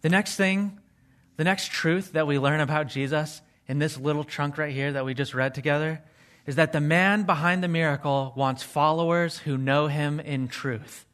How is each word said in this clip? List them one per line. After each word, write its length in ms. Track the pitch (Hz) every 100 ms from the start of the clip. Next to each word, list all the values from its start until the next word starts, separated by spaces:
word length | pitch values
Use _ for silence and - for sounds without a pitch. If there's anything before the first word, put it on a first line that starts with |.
The 80 | 156
next 260 | 185 208 -
thing, 420 | 196 190 202 202 _ _ _ _ _ -
the 80 |
next 260 | 160 190 -
truth 420 | - 165 175 190
that 140 | 156 151
we 120 | 143
learn 220 | 139 151
about 280 | 147 151 151
Jesus 520 | 135 135 151 151 - _ _ _
in 120 | 135
this 180 | 151 131
little 280 | 139 151
chunk 340 | 147 - 143 143
right 160 | 151
here 180 | 135 139
that 120 | 139 131
we 80 |
just 180 | 127 139
read 200 | 127 131
together 480 | 135 147 147 156 160 - _ - _ -
is 80 |
that 180 | 139 156
the 80 | 156
man 440 | 147 165 190 208
behind 360 | 185 160 170 180
the 80 | 180
miracle 640 | 165 160 139 147 139 135 131
wants 260 | 135 127
followers 760 | - - 151 160 170 170 170 -
who 200 | - 135
know 300 | 131 139 151
him 320 | 147 147 147
in 260 | - 139 127
truth. 580 | - 139 113 143 - -